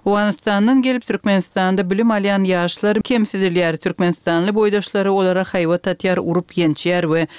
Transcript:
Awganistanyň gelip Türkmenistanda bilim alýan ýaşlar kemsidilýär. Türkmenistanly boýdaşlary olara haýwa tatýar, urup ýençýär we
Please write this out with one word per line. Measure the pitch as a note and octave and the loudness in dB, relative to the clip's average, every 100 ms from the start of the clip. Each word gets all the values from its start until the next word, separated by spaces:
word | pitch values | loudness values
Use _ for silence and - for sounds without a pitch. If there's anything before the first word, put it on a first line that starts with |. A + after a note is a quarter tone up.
| G3+ | -2
Awganistanyň | G#3 G#3 - G#3+ G3+ A3 C4+ | 0 0 -2 -2 2 2 2
gelip | B3+ B3+ - | 2 -2 -2
Türkmenistanda | G3 G#3 G3 - G3 F#3 F#3+ F3+ | -4 0 0 0 -2 0 0 0
bilim | G3 A#3 | 0 0
alýan | G#3+ G3 G3 | 0 0 0
ýaşlar | F#3 F3+ F3 - G#3 G#3+ | 0 0 -2 -2 0 0
kemsidilýär. | - A#3+ G#3 G3 F#3+ F3 E3+ D#3 | 0 0 0 0 0 2 0 -2
Türkmenistanly | F#3 - F3+ E3+ - E3+ F#3+ | -4 -2 -2 -2 -2 0 0
boýdaşlary | G#3 G#3+ G3+ F#3+ G3+ G3 | 0 2 0 -2 -2 0
olara | G3 F#3 F#3 | 2 2 0
haýwa | F#3 F#3+ E3 F3 | -2 -2 0 0
tatýar, | G3 F3+ F#3 F3+ | -2 -4 -2 -2
urup | - F3 - - | -2 -4 -4 -2
ýençýär | E3 D3 E3+ F3+ | 0 0 -2 0
we | E3+ E3 D#3+ | 0 0 -2